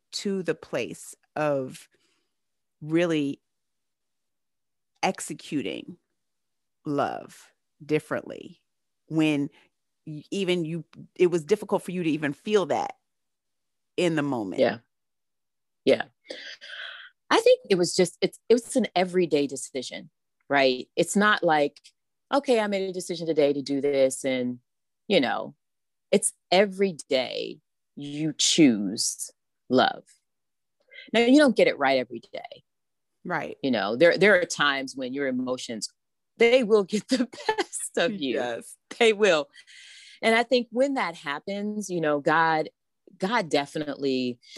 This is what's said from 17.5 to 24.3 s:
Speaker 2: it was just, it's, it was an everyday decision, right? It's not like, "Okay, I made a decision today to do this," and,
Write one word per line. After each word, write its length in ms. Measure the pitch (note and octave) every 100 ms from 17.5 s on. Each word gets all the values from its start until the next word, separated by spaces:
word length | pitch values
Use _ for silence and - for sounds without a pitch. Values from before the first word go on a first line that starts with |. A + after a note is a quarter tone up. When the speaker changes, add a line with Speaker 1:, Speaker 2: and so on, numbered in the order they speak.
| B4+ -
Speaker 2:
it 60 | F#3
was 200 | F3 -
just, 220 | F3+ -
it's, 180 | - - -
it 40 |
was 220 | B3 - C4
an 120 | G#3 F3
everyday 520 | F#3 F3+ E3+ D3 C#3
decision, 640 | C#3 - C3+ B2 - - _ _ _ -
right? 380 | C#3 C3+ B2+ - -
It's 200 | E3+ G3+
not 280 | G#3 G#3
like, 360 | E3+ D3+ D3 - - _ _ _ -
"Okay, 260 | C#4 C4+ A#3
I 80 | G#3
made 220 | G3 F#3+
a 40 |
decision 320 | F3+ - E3+ E3
today 260 | D#3 C#3+
to 80 | C#3+
do 200 | C3 C#3
this," 420 | C#3 C#3 C3 -
and, 360 | C3+